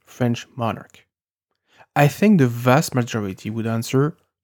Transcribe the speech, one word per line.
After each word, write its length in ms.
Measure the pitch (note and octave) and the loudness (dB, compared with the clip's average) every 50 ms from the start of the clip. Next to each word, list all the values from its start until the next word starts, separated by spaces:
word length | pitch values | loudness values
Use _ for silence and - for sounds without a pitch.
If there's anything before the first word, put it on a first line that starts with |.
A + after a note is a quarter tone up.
| _ | _
French 420 | _ - - B2 A#2+ A#2+ - - _ - | _ -6 -2 -2 -2 -2 -4 -8 _ -10
monarch, 500 | B2 A#2 A2 G2 - - _ _ - _ _ _ _ _ _ _ _ _ _ _ _ _ _ _ _ _ _ - | -6 -6 -6 -6 -8 -12 _ _ -20 _ _ _ _ _ _ _ _ _ _ _ _ _ _ _ _ _ _ 0
I 140 | D3 D3 C#3+ | 2 2 2
think 300 | - - G3+ G#3+ G#3 E3+ | 2 2 4 4 6 6
the 80 | C3 | 4
vast 460 | A#2+ A#2 A#2+ A#2+ B2+ B2+ D3 F3 - - | 2 0 0 2 2 2 2 2 0 -2
majority 560 | B2+ A#2 A#2 - A2 G#2 F#2+ F#2+ - - G#2+ | -4 -4 -4 -4 -6 -6 -6 -8 -8 -10 -10
would 160 | A2 A2+ A2 | -6 -6 -4
answer 520 | A2+ A2+ A2+ A2+ - - C3+ C#3+ D#3 - _ _ _ _ _ | -4 -4 -4 -4 -2 0 0 0 0 -4 _ _ _ _ _